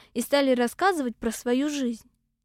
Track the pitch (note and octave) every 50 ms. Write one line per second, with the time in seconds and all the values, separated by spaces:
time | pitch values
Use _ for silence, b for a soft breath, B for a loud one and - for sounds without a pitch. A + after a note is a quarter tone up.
0 | b b - - A#3+ - - C#4+ C#4 C4+ B3+ A#3+ A#3+ A#3 - - F4 G4 F#4+ D#4+
1 | C4+ B3 A3 _ - A#3 A3 - - A#3+ A#3+ B3+ C#4+ D4+ D4 C#4+ C4 A#3+ A#3 G#3+
2 | - _ _ _ _ _ _ _